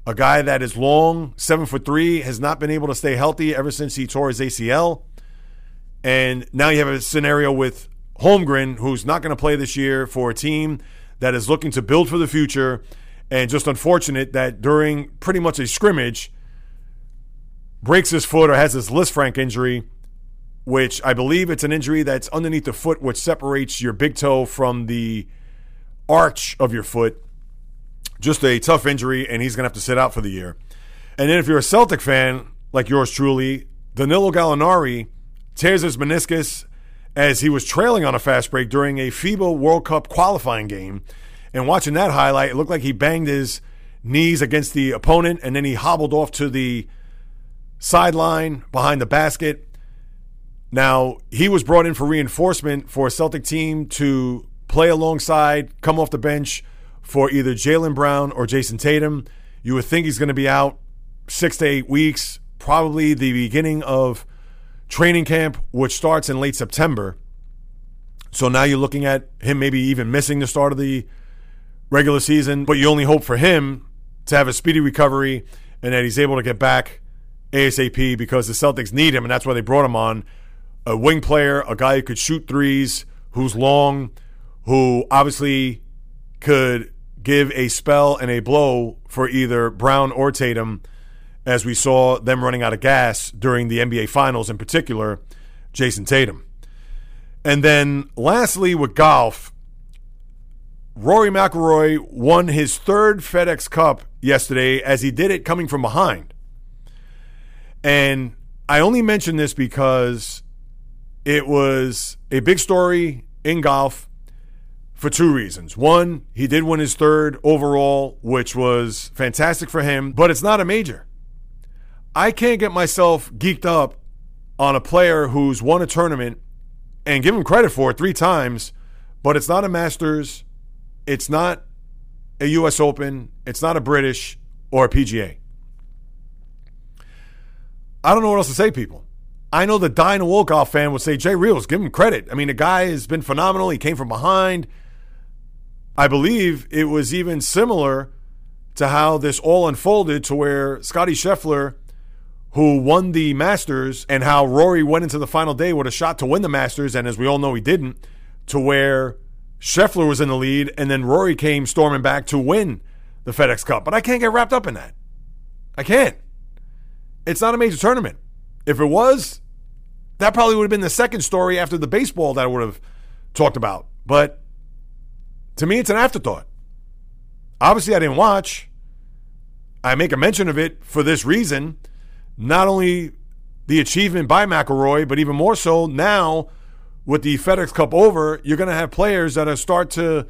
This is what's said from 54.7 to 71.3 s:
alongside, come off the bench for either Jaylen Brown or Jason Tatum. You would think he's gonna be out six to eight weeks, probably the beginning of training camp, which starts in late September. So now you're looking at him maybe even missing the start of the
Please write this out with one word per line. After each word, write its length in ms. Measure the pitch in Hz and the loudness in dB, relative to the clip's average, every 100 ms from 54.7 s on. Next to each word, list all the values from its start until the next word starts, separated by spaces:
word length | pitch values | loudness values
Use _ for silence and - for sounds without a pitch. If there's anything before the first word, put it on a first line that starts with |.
| 156 170 | 2 4
alongside, 920 | 160 160 156 - 156 147 147 123 - | 4 0 -2 0 2 2 0 -4 -6
come 180 | 156 160 | -2 0
off 120 | 151 | 0
the 80 | 139 | -2
bench 440 | 147 147 139 - - - - - | -2 -2 -4 -10 -12 -20 -20 -20
for 280 | - 139 135 | -6 0 2
either 220 | 139 131 | 2 0
Jaylen 400 | 110 135 165 160 | 0 2 2 0
Brown 380 | 139 143 143 139 | 0 0 2 -2
or 140 | 127 117 | -4 -2
Jason 320 | 135 127 113 | -2 -2 -2
Tatum. 480 | 147 151 151 147 - - - - | 0 2 0 -4 -10 -18 -20 -12
You 100 | 117 | -4
would 120 | 131 117 | -4 0
think 200 | 165 156 | -2 0
he's 140 | 110 | -2
gonna 140 | 143 | -2
be 140 | 135 135 | 0 2
out 320 | 139 139 - - - - - - | 2 0 -2 -18 -20 -20 -18 -12
six 300 | - 170 - | -2 -2 0
to 80 | 151 | 0
eight 240 | 139 117 | 0 0
weeks, 500 | 143 156 - - - - - | 2 2 0 -8 -12 -18 -8
probably 540 | - 156 160 151 151 | 0 2 2 0 2
the 200 | 135 131 | 2 0
beginning 500 | 123 117 143 160 151 | 0 0 0 0 -2
of 420 | 135 131 131 117 - - - - - - - | -2 0 0 -2 -12 -20 -20 -20 -20 -20 -8
training 380 | - 170 170 147 | 2 4 4 2
camp, 320 | 160 156 - - | 0 0 -4 -6
which 240 | 120 131 - | -2 -2 0
starts 340 | 160 156 - | 0 0 0
in 100 | 131 | -4
late 160 | 139 - | -4 -4
September. 640 | 113 - 160 113 95 - - - - - - - - - - - - | -6 0 0 0 -6 -10 -16 -20 -20 -20 -20 -20 -20 -20 -20 -20 -12
So 160 | - 127 | -2 0
now 160 | 127 | 2
you're 140 | 143 135 | 2 2
looking 280 | 135 143 139 | 0 -2 0
at 220 | 135 - - | -2 -4 -6
him 160 | 135 139 | -2 0
maybe 220 | 135 131 | 0 0
even 320 | 131 127 113 | 0 -2 0
missing 280 | 139 143 143 | 0 0 -2
the 80 | 131 | -2
start 240 | 147 143 | 0 0
of 60 | 135 | 0
the 300 | 139 131 - - - | -4 -4 -8 -16 -20